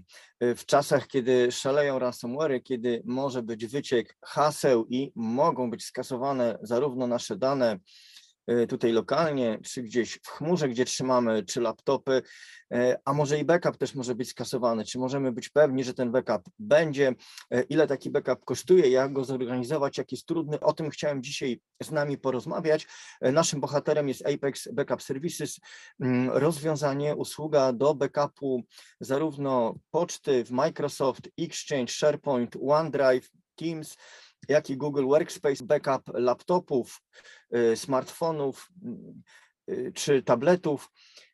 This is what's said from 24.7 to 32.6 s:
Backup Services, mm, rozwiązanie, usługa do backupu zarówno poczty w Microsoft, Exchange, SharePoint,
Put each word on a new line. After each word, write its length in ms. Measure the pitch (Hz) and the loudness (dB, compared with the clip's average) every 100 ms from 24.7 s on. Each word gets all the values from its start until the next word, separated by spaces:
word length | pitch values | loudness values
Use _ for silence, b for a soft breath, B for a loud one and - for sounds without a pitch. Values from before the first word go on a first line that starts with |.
Backup 300 | 120 143 123 | -4 -2 -4
Services, 580 | - 135 165 - 143 - B B B B | -4 -6 -6 -6 -8 -10 B B B B
mm, 300 | 127 123 127 | 0 2 2
rozwiązanie, 840 | 131 147 151 156 151 147 139 147 - | 2 2 0 -2 -2 0 0 -2 -2
usługa 560 | 131 - 156 151 131 | -6 -8 0 4 4
do 220 | 117 139 | 4 2
backupu 680 | 143 139 - 143 - 139 127 - B B B | 2 0 0 -4 -2 -4 -4 -6 B B B
zarówno 760 | 117 135 156 139 139 127 113 95 _ | -4 -2 -2 -4 0 0 0 -2 _
poczty 540 | 160 175 - - 131 | -2 -2 -4 0 0
w 60 | 110 | 0
Microsoft, 800 | 123 160 147 143 - 139 - - - | 0 0 0 -4 0 -2 -2 -6 -8
Exchange, 540 | 165 - - 143 120 | -8 -8 -6 -4 -4
SharePoint, 640 | - 151 147 143 127 117 - | 0 2 2 0 -2 -2 -4